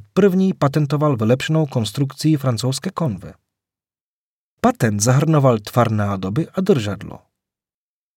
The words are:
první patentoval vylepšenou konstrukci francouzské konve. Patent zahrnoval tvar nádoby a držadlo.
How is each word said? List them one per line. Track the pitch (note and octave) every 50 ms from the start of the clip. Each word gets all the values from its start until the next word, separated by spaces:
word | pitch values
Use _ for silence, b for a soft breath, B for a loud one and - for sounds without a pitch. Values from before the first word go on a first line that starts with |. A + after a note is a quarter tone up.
| - _ _
první | - F#3 G3+ F3+ F#3+ F#3+ F#3+ F#3
patentoval | - - C#3+ C#3 D#3 D3+ C#3 - C#3+ D3+ D3+ C#3+ A2
vylepšenou | A2+ A2 B2 C3 - - D#3 D#3+ D#3
konstrukci | D3 - C3 A2+ G2 - - C#3+ C3+ - - - D#3 D#3 C#3+
francouzské | C#3 C3+ A#2+ G#2+ - B2+ C3+ - - F#3
konve. | - - E3+ D3 G#2 E2+ D#2+ D2+ - _ _ _ _ _ _ _ _ _ _ _ _ _ _ _ _ _ _ _ _ _ _ _ _ _
Patent | - A#3+ C4 - - A2+ G#2+ G#2
zahrnoval | G#2 B2 B2+ C3+ D#3+ D#3 D#3+ D3 C#3 C3+ A#2+ G#2+
tvar | G#2+ - - B2 A#2+ G#2+
nádoby | A2 G#2+ G#2 G2+ G2 F#2+ F#2 F#2+ G2 C#3 E3 -
a | _ -
držadlo. | F#3+ F#3 G3+ C#3 G#2+ G#2 G2 - - - - - _ _ _ _ _ _ _ _ _ _ _ _ _ _ _ _ _ _ _